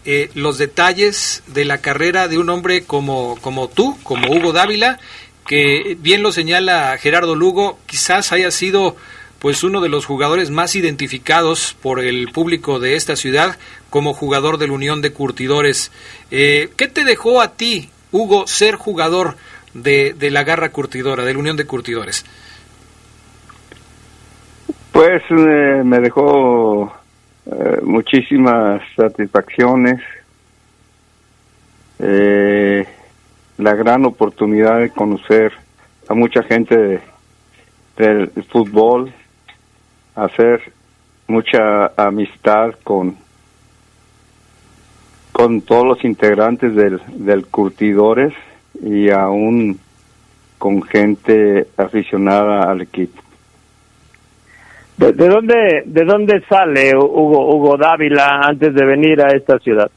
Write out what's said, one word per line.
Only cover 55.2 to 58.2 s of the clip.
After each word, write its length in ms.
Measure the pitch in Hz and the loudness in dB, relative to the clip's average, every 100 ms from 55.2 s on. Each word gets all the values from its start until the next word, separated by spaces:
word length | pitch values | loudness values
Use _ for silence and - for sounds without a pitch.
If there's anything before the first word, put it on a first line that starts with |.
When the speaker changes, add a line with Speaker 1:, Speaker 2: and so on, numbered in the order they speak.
| 175 | 4
Speaker 3:
dónde, 540 | 208 226 233 208 151 - | 4 2 2 2 0 0
de 180 | 160 | 0
dónde 400 | 165 208 208 202 - | 2 2 2 0 2
sale 440 | 196 175 135 135 | 2 2 2 4
Hugo, 640 | 135 143 160 151 147 135 151 | 4 2 2 4 4 4 2
Hugo 220 | 143 143 | 4 4
Dávila 640 | 156 160 147 143 | 2 2 2 2